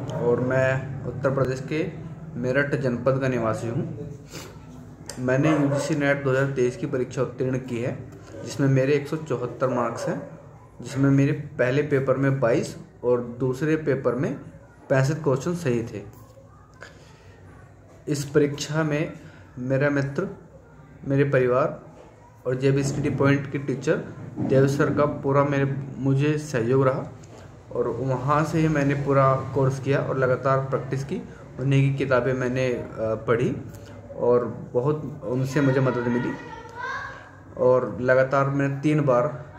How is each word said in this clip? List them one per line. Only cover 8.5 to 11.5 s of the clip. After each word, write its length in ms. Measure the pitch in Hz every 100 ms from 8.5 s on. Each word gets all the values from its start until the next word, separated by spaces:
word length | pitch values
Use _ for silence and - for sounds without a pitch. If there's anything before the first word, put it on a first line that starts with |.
| - 135
मेरे 260 | 135 135
एक 140 | 147 143
सौ 80 | 156
चौहत्तर 520 | 160 120 120 - 127
marks 400 | 123 117 117 -
हैं, 220 | - - - - - - -
जिसमें 280 | 123 131 139
मेरे 220 | 139 139
पहले 500 | 139 -